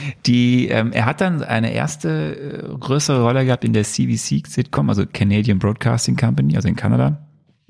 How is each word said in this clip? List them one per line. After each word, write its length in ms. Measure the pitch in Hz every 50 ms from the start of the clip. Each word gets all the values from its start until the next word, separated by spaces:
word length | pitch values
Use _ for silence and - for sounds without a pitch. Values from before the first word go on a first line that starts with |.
| 143 143 - - -
die, 420 | - 120 123 123 123 123 123 127
ähm, 240 | 131 120 113 110 120
er 140 | 135 117 110
hat 160 | 123 156 -
dann 200 | 196 185 170 147
eine 300 | - - 117 110 113 117
erste, 920 | - 120 135 147 - - - 160 156 156 156 151 - - - 147 - - -
äh, 120 | - -
größere 440 | 131 - 131 131 151 147 - 139 127
Rolle 240 | 117 120 127 135 131
gehabt 180 | 131 123 - -
in 80 | 117
der 140 | 113 107 104
C 220 | - - - 127
B 80 | 123 117
C 260 | 113 - - - 143 -
Sitcom, 440 | - - - - - - 143 143 139
also 160 | 104 101 -
Canadian 520 | - - - 104 101 101 107 104 120 101
Broadcasting 600 | 92 - 101 110 - - 117 117 117 - - -
Company, 400 | - 113 117 127 143 135 147 -
also 100 | - -
in 80 | - -
Kanada, 500 | - - 104 120 123 127 143 151 - - _ _ _ _ _ _ _ _